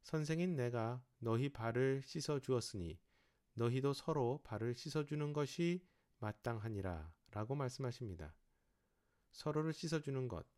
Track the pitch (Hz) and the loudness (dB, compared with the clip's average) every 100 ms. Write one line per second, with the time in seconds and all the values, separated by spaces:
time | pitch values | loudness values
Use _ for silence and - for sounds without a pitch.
0 | - 156 147 160 180 160 120 120 113 127 | -2 -2 2 2 2 2 2 2 0 -2
1 | - _ 113 113 139 - 113 117 135 135 | -8 _ 2 4 2 0 0 4 4 4
2 | 135 - - 147 - 127 - 101 85 - | -2 -6 0 0 4 2 2 -4 -6 -6
3 | _ _ _ _ _ - 120 127 139 139 | _ _ _ _ _ 0 2 4 2 0
4 | - 156 120 147 - 107 113 120 - 147 | -2 2 2 0 -4 -4 -2 -2 -2 -2
5 | 147 151 147 147 143 - 170 180 - _ | -2 -2 0 0 -2 2 2 2 -4 _
6 | _ _ 107 104 - 117 107 104 95 82 | _ _ -6 -2 -2 -2 -2 -2 -2 -4
7 | 80 - _ 104 107 143 131 127 127 127 | -6 -14 _ -6 -2 0 -2 -2 -4 -4
8 | 117 85 78 - _ _ _ _ _ _ | -8 -8 -10 -14 _ _ _ _ _ _
9 | _ _ _ - 151 151 156 156 165 156 | _ _ _ -6 0 2 0 -2 0 0
10 | 147 135 127 85 - | 0 -2 -2 -4 -8